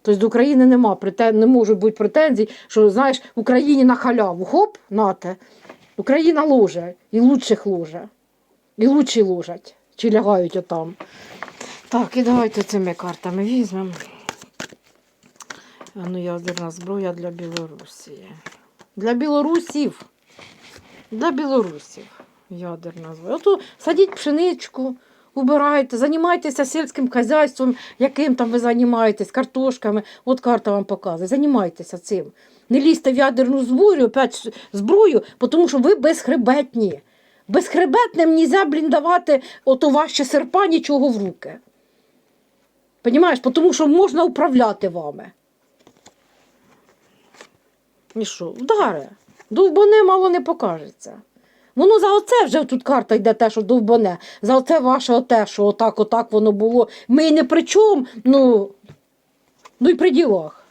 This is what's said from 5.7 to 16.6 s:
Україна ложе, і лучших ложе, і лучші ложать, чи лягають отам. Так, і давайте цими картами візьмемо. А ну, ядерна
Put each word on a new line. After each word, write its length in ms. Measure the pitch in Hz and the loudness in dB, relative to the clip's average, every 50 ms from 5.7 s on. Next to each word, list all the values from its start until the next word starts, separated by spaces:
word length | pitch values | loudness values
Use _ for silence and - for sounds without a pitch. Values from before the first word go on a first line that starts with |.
| - _ _ _ _ | -20 _ _ _ _
Україна 460 | - 196 - 269 320 311 339 320 302 311 | -10 -2 0 0 2 2 2 2 2 2
ложе, 500 | 311 269 254 202 175 147 175 170 180 180 _ _ _ | 2 4 4 2 2 0 -8 -12 -12 -18 _ _ _
і 80 | - 226 | 0 2
лучших 460 | 240 254 285 254 - - 214 208 - | 4 4 4 2 0 -2 -2 -2 -2
ложе, 420 | 202 190 170 170 156 156 175 - 220 _ _ _ _ _ _ _ _ _ _ _ _ _ | -6 -6 -6 -8 -10 -14 -18 -18 -20 _ _ _ _ _ _ _ _ _ _ _ _ _
і 100 | - 220 | 0 2
лучші 340 | 262 269 302 277 - - 233 | 2 4 2 0 0 0 0
ложать, 540 | 208 190 185 175 165 170 170 - _ - _ _ _ _ _ | 0 0 -2 -6 -8 -14 -16 -18 _ -20 _ _ _ _ _
чи 140 | - - 233 | -6 -2 0
лягають 460 | 208 214 202 202 208 185 180 165 - | 0 0 2 2 0 0 -2 -4 -6
отам. 400 | 185 175 _ 175 165 160 165 196 _ - _ - - - - - - - - - - - - - - _ - | -10 -8 _ -8 -8 -8 -10 -14 _ -20 _ -20 -20 -20 -20 -20 -20 -20 -20 -18 -20 -20 -20 -20 -20 _ -6
Так, 280 | - 240 240 - - | -4 -4 -4 -2 -4
і 60 | 247 247 | -2 0
давайте 400 | 233 247 247 233 220 220 208 202 | 0 0 0 0 -2 -4 -6 -6
цими 300 | - 208 202 185 180 170 | -4 -4 -4 -4 -4 -6
картами 500 | - 185 180 170 - - 180 175 190 202 | -8 -10 -12 -12 -10 -10 -8 -6 -6 -4
візьмемо. 500 | 220 247 254 233 190 190 190 190 185 170 156 - - - - - - - _ - _ _ _ - - - _ _ _ _ _ _ _ _ _ _ _ _ _ - _ - - _ _ _ _ - - _ | -2 -2 -2 -4 -4 -6 -10 -10 -10 -12 -14 -18 -20 -20 -20 -20 -20 -20 _ -20 _ _ _ -20 -20 -20 _ _ _ _ _ _ _ _ _ _ _ _ _ -20 _ -20 -20 _ _ _ _ -20 -20 _
А 140 | 202 175 175 | -14 -12 -10
ну, 140 | 185 180 175 | -10 -8 -8
ядерна 480 | 175 175 175 170 180 175 175 | -8 -10 -10 -10 -10 -10 -10